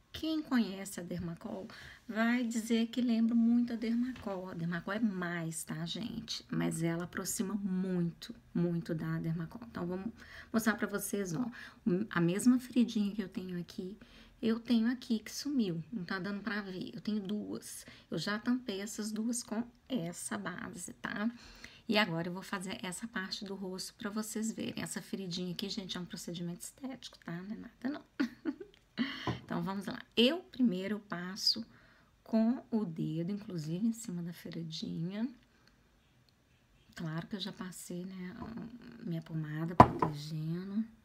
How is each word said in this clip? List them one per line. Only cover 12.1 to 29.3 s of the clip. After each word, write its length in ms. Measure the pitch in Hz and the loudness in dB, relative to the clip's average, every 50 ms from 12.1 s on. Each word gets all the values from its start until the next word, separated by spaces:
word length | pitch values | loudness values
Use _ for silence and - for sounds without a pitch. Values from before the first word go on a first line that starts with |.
| - 170 | 2 4
mesma 380 | 170 170 180 208 220 247 254 247 | 4 6 4 6 8 8 6 6
feridinha 540 | 254 - - 254 226 - - 214 202 202 202 | 4 2 4 4 4 6 4 2 2 2 0
que 80 | 208 | -2
eu 60 | 190 180 | -4 -4
tenho 320 | - - 185 185 180 175 | -6 -8 -6 -4 -4 -4
aqui, 380 | 170 - - - 185 185 214 - - - - - - - - - | -6 -6 -6 -8 -6 -6 -8 -10 -16 -20 -20 -20 -20 -20 -8 -2
eu 160 | - 220 226 233 | 2 2 2 2
tenho 320 | 233 - 240 226 220 240 | 2 4 6 6 6 6
aqui 300 | 262 247 - - 226 208 | 2 0 0 0 0 0
que 120 | - - | 0 -4
sumiu. 520 | - - - 285 294 262 214 185 165 170 156 - | -8 -6 -2 0 2 4 4 4 2 -2 -2 -4
Não 140 | 240 202 170 | -4 -6 -4
tá 120 | - 190 190 | -2 -2 -2
dando 240 | 175 202 202 196 | -2 -2 -2 -2
pra 200 | 202 214 202 214 | -2 -2 -2 -2
ver. 300 | 202 196 185 175 - - - | -2 -4 -6 -6 -6 -8 -8
Eu 80 | - | -6
tenho 180 | - 220 208 214 | -2 0 0 0
duas. 640 | 190 185 208 208 202 190 196 - - - - - - - - - - - | 0 0 -2 -2 -2 -4 -6 -6 -6 -10 -12 -12 -14 -16 -18 -16 -10 -4
Eu 80 | - 170 | -4 -2
já 220 | 156 208 208 220 | 0 0 -2 0
tampei 400 | - 240 247 254 247 - 196 190 | 2 2 2 2 0 -2 -4 -4
essas 320 | 202 226 - - 208 214 | -4 -4 -4 -4 -4 -4
duas 320 | 214 214 220 240 240 - - | -2 -2 0 0 0 -2 -2
com 220 | - 208 214 240 - - - _ - | -2 -2 -2 -4 -4 -8 -14 _ -2
essa 480 | 262 208 165 170 175 - - - 214 208 | -2 0 0 -2 -4 -6 -6 -4 -4 -4
base, 560 | 190 175 180 - - - 180 175 180 - - | -4 -4 -4 -6 -6 -8 -8 -8 -10 -10 -8
tá? 360 | - - - - 202 208 233 240 - - - - - - - - - - - | -6 -4 -4 -2 0 0 0 -2 -4 -12 -18 -18 -16 -18 -18 -18 -8 -2 2
E 80 | 202 208 | 4 6
agora 320 | 214 185 165 165 170 180 | 6 4 4 0 0 -2
eu 40 | 175 | -4
vou 80 | 190 | -6
fazer 380 | 185 - - 190 180 190 190 - | -6 -4 -4 -4 -4 -4 -6 -4
essa 240 | - 185 175 - 233 | -4 -6 -6 -6 -6
parte 380 | 226 - 185 185 190 - - 208 | -4 -4 -4 -4 -4 -4 -6 -6
do 100 | 190 196 | -6 -6
rosto 400 | 190 196 185 185 190 - - - | -4 -4 -4 -4 -6 -8 -8 -8
pra 140 | - - 202 | -6 -6 -4
vocês 400 | 202 214 220 - - 220 220 220 | -2 -2 -2 -2 -2 -2 -2 -2
verem. 320 | - - - - - - | -2 -2 -4 -4 -4 -4
Essa 200 | - - - 190 | -4 -4 -4 -6
feridinha 500 | 175 - - 190 196 180 170 180 180 180 | -6 -6 -6 -4 -4 -2 -2 -2 -2 -2
aqui, 160 | 170 - 202 196 | -2 -2 -4 -4
gente, 300 | - 208 190 175 - 180 | -4 -4 -4 -4 -4 -6
é 20 | |
um 60 | 175 | -6
procedimento 560 | - - 170 - - 170 160 175 170 175 226 | -6 -8 -8 -8 -6 -6 -4 -4 -4 -4 -6
estético, 580 | - - - - 277 262 262 - - - - - | -8 -12 -12 -8 -8 -8 -8 -8 -12 -14 -16 -14
tá? 140 | - - 170 | -10 -8 -8
Não 200 | 175 185 202 226 | -8 -6 -8 -8
é 40 | - | -10
nada, 320 | - 240 - - - 254 | -10 -14 -10 -6 -4 -4
não. 160 | 302 294 - - _ - | -4 -4 -8 -6 _ 0
<laughs> 460 | 277 233 - - - 330 - - 392 - - - _ _ - - 262 277 277 - - - | 0 0 0 -4 -4 -4 -4 -4 -6 -16 -18 -20 _ _ -2 0 0 0 -2 -4 -4 -4